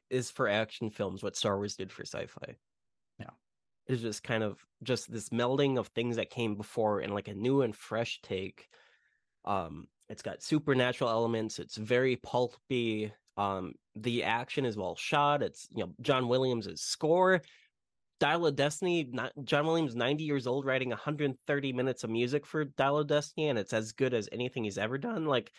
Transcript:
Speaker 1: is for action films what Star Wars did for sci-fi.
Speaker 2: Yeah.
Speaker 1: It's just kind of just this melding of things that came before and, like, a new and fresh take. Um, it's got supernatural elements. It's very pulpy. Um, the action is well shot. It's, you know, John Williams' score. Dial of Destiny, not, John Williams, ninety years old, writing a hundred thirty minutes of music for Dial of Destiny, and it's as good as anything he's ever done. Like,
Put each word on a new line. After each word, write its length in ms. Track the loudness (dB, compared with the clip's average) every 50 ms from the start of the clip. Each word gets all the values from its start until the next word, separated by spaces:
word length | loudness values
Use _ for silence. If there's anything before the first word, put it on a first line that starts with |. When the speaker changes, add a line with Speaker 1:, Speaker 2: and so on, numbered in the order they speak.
| _ _
Speaker 1:
is 200 | -2 -2 -2 -2
for 200 | -2 0 2 4
action 400 | 4 2 2 0 -4 -6 -6 -6
films 340 | -4 -4 -4 -4 -4 -4 -6
what 140 | -6 -4
Star 180 | 0 0 2 2
Wars 220 | 0 -2 -4 -6
did 120 | -8 -10 -10
for 120 | -10 -12
sci-fi. 560 | -12 -8 -8 -8 -8 -8 -10 -12 -14 -14 -14 -18 _ _ _ _ _ _ _ _ _ _ _
Speaker 2:
Yeah. 120 | -16 -16 -16 -16 _ _ _ _ _ _ _ _ _ _
Speaker 1:
It's 140 | -4 -4 -2
just 220 | -2 -6 -6 -6 -4
kind 200 | -2 0 0 0
of 220 | -2 -4 -8 -16 _ _ _ -4
just 260 | -2 -2 -2 -2 -8
this 200 | -10 -10 -6 -4
melding 500 | -2 0 2 2 2 2 2 2 2 0
of 80 | -2
things 300 | -2 _ -4 -2 -2 -2
that 120 | -2 -4 -4
came 260 | -4 -2 -2 -2 -2
before 440 | -4 -8 -6 -2 0 2 2 2 0
and, 140 | -2 -2 -4
like, 160 | -4 -6 -6
a 40 | -8
new 280 | -2 0 2 2 2
and 120 | 2 0 -4
fresh 480 | -8 -10 -6 -4 -4 -2 -4 -6 -10
take. 460 | -8 -6 -6 -6 -6 -8 -12 -16 -20 _ -20 _ _ _ _ _ _ _ _ _ _ _ _ _ -6
Um, 420 | -4 -2 -2 -2 -6 -10 -12 -14 -18 _ _ _ -16
it's 120 | -16 -12
got 220 | -10 -10 -10 -10 -4
supernatural 640 | -2 0 0 2 2 4 4 4 2 2 0 0 2
elements. 500 | 2 2 2 2 0 0 -2 -4 -6 -8
It's 180 | -10 -10 -10
very 400 | -10 0 2 4 4 4 4 0
pulpy. 960 | 0 -2 -2 0 0 0 0 -2 -12 _ -4 -2 0 0 0 -2 -2 -4 -6 -8 _ _ _ _
Um, 380 | -2 0 0 0 -2 -4 -8 -10 -14 _ _ _
the 280 | -6 -4 -2 0 0 2
action 420 | 2 0 0 -2 -2 -2 0 0
is 100 | 0 -2
well 220 | -2 -4 -4 -4
shot. 460 | -6 -4 0 2 4 4 4 4 2 0
It's, 260 | -2 -4 -10 -18 -10
you 140 | -6 -6 -6
know, 80 | -6 -8 -4
John 260 | 0 2 2 4 4
Williams' 540 | 4 4 4 4 2 0 0 -2 -6 -8 -8
score. 600 | -6 -6 -4 -2 2 4 6 6 8 6 6 4 2 -4 -16 -20 _ _ _ _ _ _ _ _ _ _ _ _
Dial 280 | 2 2 4 4 4
of 100 | 2 4
Destiny, 500 | 4 2 0 0 0 0 2 2 2 0 0
not, 220 | -4 -4 -4 -4 -6 -8 0
John 200 | 2 2 4 4
Williams, 300 | 4 4 4 2 2 0
ninety 300 | 0 2 2 2 0 0
years 200 | 0 0 0 0
old, 200 | 0 -2 0 0
writing 260 | 2 2 2 2 0
a 60 | -2
hundred 400 | -2 -2 -4 -2 0 0 -2 -2 -4 _
thirty 240 | -2 0 0 0 -2
minutes 320 | 0 0 0 0 0 -2 -4
of 60 | -2
music 360 | 0 2 2 2 0 -2 -2
for 200 | -2 -2 -2 -2
Dial 320 | -2 0 2 2 4 4
of 100 | 2 2
Destiny, 400 | 2 2 0 0 -2 -4 -2 0
and 100 | 2 2
it's 140 | 0 0 0
as 220 | 0 -2 -2 -2 -2
good 200 | 0 0 2 2
as 140 | 0 -2 -4 -4
anything 320 | -4 -4 -4 -2 -2 -4
he's 120 | -2 -2
ever 200 | -2 -2 -2 -2
done. 280 | -4 -4 -4 -4 -2 0
Like, 280 | 2 2 2 0 -2 -12